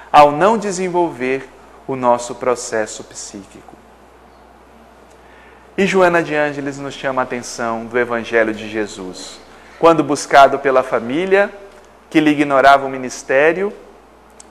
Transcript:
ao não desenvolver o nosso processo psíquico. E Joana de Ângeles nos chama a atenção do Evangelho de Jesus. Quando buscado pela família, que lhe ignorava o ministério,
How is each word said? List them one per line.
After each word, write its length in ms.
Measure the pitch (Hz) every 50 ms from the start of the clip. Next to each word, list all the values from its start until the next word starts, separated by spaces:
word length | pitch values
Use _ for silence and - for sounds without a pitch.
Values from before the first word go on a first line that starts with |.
| - - -
ao 180 | 147 147 147
não 280 | 143 147 175 208 233 220
desenvolver 880 | 196 208 185 180 190 180 170 180 175 160 139 120 127 131 131 135 131 - - - - - - - -
o 80 | - 135
nosso 400 | 131 127 123 120 123 - - 127
processo 680 | - 127 127 120 - - - - 110 107 107 - - -
psíquico. 680 | - - - - - - 101 95 - - 104 - - - - - - - - - - - - - - - - - - - - _ _ - - - - - - - - - - - - - - - - - - - - -
E 120 | - 196
Joana 340 | 180 175 190 185 175 170 170
de 140 | 160 147 151
Ângeles 420 | 151 147 147 143 143 139 143 135
nos 160 | 139 139 139 127
chama 300 | - - 139 131 131 123
a 0 |
atenção 640 | - 131 123 113 - - - 120 117 113 113 117
do 100 | 113 117
Evangelho 560 | 123 120 117 120 117 107 - 117 117 110 113 113
de 160 | 104 110 104
Jesus. 720 | 107 110 107 98 101 98 95 90 87 - - - - - - - - - - - - -
Quando 240 | 156 165 165 156 143
buscado 560 | 135 147 135 - - 170 143 139 135 131 131
pela 240 | - 139 131 131 127
família, 680 | - 139 117 110 117 131 160 185 190 190 196 202 208 - - - - - - - - - - _ -
que 80 | - 160
lhe 100 | 156 151
ignorava 560 | 147 143 147 143 139 135 127 139 139 139 139
o 40 | 135
ministério, 840 | 135 131 127 123 - - - - 135 135 147 160 165 180 196 208 208 - - - - - - - _ _ _ - - - - -